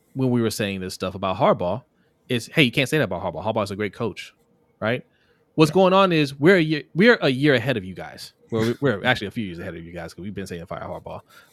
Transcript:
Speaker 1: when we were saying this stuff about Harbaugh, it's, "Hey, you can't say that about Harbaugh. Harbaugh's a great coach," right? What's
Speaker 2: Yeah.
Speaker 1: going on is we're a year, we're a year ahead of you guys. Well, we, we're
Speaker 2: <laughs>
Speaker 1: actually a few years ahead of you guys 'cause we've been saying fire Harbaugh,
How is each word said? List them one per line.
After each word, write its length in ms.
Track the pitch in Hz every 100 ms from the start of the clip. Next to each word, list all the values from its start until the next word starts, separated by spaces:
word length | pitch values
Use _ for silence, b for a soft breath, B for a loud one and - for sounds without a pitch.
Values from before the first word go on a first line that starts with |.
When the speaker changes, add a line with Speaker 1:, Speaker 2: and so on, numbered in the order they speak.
| _
Speaker 1:
when 160 | 135 131
we 120 | 123
were 80 | 113
saying 300 | - 104 95
this 140 | 92
stuff 200 | - 92
about 220 | 92 95 92
Harbaugh, 480 | 160 139 87 110 - _ _ _ -
it's, 180 | 123 -
"Hey, 160 | -
you 80 | 131
can't 160 | 156 131
say 100 | 156
that 60 |
about 180 | 123 87
Harbaugh. 220 | 92 78
Harbaugh's 260 | 90 113 98
a 60 | 98
great 160 | 104
coach," 420 | - 117 85 - _ _ _ _ _
right? 240 | 107 123 - _ _ _ _
What's 160 | - 156
Speaker 2:
Yeah. 40 |
Speaker 1:
going 180 | 190 185
on 180 | 190 190
is 260 | 160 143 139
we're 160 | 151 190
a 40 |
year, 200 | 156 151 -
we're 240 | 160 226 220
a 80 | 156
year 260 | 131 147
ahead 220 | 127 123 117
of 80 |
you 100 | 92
guys. 380 | 87 78 - - _ _
Well, 120 | 113
we, 120 | 113 117
we're 240 | 139 101
Speaker 2:
<laughs> 0 |
Speaker 1:
actually 240 | 117 123 98
a 40 |
few 120 | 120
years 140 | 101 85
ahead 160 | 90 85
of 80 |
you 80 | 85
guys 220 | 85 82
'cause 80 | -
we've 120 | 95
been 120 | 98 95
saying 160 | 87 85
fire 140 | -
Harbaugh, 400 | - 80 - 82 - b b